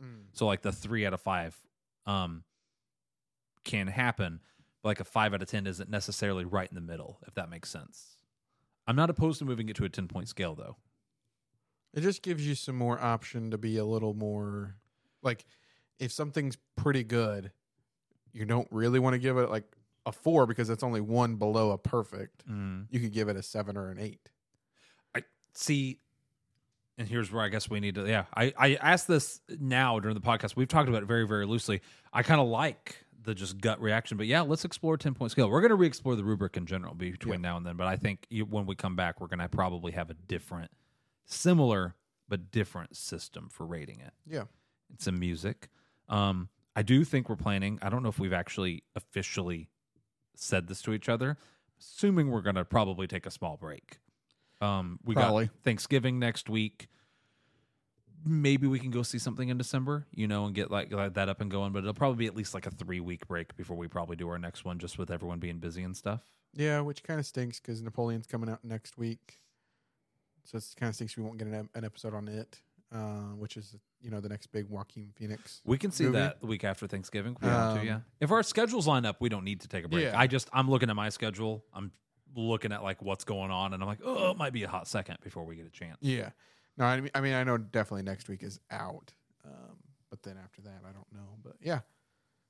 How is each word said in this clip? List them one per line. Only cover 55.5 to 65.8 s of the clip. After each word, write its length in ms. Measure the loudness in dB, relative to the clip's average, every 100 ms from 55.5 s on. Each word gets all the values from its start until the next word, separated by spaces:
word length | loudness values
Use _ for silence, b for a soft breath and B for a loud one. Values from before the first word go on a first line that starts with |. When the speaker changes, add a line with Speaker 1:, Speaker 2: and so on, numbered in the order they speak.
| 0
Speaker 2:
Thanksgiving 560 | 0 0 2 2 2 2
next 300 | 0 -2 -2
week. 400 | 0 -2 -6 -20 _ _ _ _ _ _ _ _ _ _ _ _ -6 0
Maybe 380 | 4 6 6 4
we 140 | 2
can 100 | 0
go 140 | -2
see 160 | -2 -2
something 300 | -4 -2 -2
in 80 | -2
December, 480 | -2 -2 0 -2 -4
you 160 | -2 0
know, 180 | 0 0
and 80 | -2
get, 160 | -2
like, 200 | -2 -2
like, 220 | -2 -2
that 160 | 0 -2
up 120 | -2
and 100 | -4
going. 220 | -2 -2
But 60 | -2
it'll 140 | -4
probably 240 | 0 0 2
be 80 | -2
at 80 | -2
least, 200 | -6 -6
like, 100 | -8
a 60 |
three-week 560 | -8 -6 -6 -4 -8 -6
break 280 | -6 -6 -10
before 220 | -8 -8
we 100 | -6
probably 280 | -6 -6 -6
do 120 | -6
our 100 | -6
next 260 | -8 -10 -8
one, 140 | -8
just 180 | -8 -8
with 140 | -6
everyone 260 | -6 -6 -6
being 200 | -6 -8
busy 240 | -8 -8